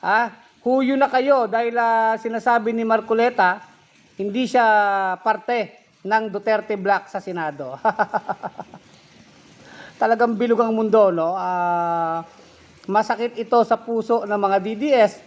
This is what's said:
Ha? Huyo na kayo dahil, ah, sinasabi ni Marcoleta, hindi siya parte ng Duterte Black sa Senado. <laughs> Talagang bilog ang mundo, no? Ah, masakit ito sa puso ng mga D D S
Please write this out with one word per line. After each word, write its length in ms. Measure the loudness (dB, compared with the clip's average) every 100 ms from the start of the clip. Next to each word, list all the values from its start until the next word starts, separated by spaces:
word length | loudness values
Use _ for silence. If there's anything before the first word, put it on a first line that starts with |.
Ha? 180 | 0 0 0 -6 -20 _
Huyo 400 | -2 0 2 2
na 80 | 2
kayo 400 | 2 2 2 2
dahil, 240 | -2 -2 0
ah, 400 | 0 2 2 0
sinasabi 560 | -4 -4 2 2 2 -2
ni 80 |
Marcoleta, 800 | 0 0 0 2 2 2 0 0 -8 _ _ _ _ _
hindi 240 | -6 -4
siya 200 | 0 2 4 4 2 0 -2 -4
parte 640 | -2 -4 -2 -4 -4 -10 _ _
ng 240 | -2 -2 -2
Duterte 480 | -6 -2 -2 -2 -4
Black 320 | 0 -2 -2
sa 160 | -12
Senado. 560 | -10 -8 -8 -8 -12 -4 -4 -2 -2 -2 -6 -10 -10 -14 -20 -20
<laughs> 1300 | _ -20 _ -20 -20 -20 -20 -20 -20 -20 -20 -4
Talagang 340 | 0 2 0 0
bilog 240 | 0 2
ang 120 | 2 0
mundo, 360 | 2 4 4 4
no? 200 | -2 -2
Ah, 920 | -4 -2 -2 -2 -2 -2 -2 -6 -8 -20 -20 -20 -20 -20 -2
masakit 480 | 0 0 -2 -4 -6
ito 200 | 0 2
sa 120 | 2 0
puso 480 | -2 -4 0 -2
ng 160 | 0 -2
mga 180 | 0 0
D 80 | -2 -6
D 80 | 0
S 280 | 4 2 0